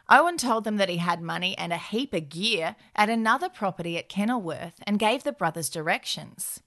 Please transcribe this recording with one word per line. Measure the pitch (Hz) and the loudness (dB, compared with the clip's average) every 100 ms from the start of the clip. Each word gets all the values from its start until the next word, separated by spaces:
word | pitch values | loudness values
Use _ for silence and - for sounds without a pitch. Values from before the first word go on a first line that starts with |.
| - | 6
Owen | 247 349 330 | 8 8 2
told | 247 226 | 0 0
them | 214 208 | 0 0
that | 190 | 2
he | 175 | 0
had | 175 170 | 0 -2
money | 165 170 180 - | -2 -4 -4 -4
and | 170 | -4
a | 165 | -4
heap | - 220 277 | -4 -4 -2
of | 180 143 | -4 -6
gear | 156 226 196 160 - - | -2 0 0 -2 -6 -6
at | - 208 | 0 2
another | 226 220 262 359 | 2 2 2 0
property | - 196 - 170 170 | -4 -4 -4 -6 -6
at | - | -6
Kenilworth | 190 208 254 170 147 170 - - | -2 -2 -2 -4 -8 -10 -10 -2
and | 202 | 0
gave | 220 254 | 2 0
the | 294 | -2
brothers | - 165 165 143 | -2 -2 -2 -6
directions. | 165 156 208 - - - - - - | -4 -2 -2 -2 -8 -10 -10 -10 -10